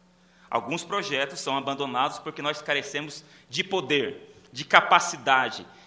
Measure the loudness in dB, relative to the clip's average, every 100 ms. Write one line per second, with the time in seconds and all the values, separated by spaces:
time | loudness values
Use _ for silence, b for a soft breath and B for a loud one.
0 | _ b b b b -4 -2 -6 -4 -6
1 | -2 -2 -2 -4 -4 -2 -2 -4 -2 0
2 | -2 -2 -10 -6 -6 -4 -2 -2 -2 -8
3 | -8 -12 B B B -6 -2 -4 0 0
4 | 0 -6 -16 -20 -16 -14 6 6 8 6
5 | 4 -2 2 2 2 -6 -14 B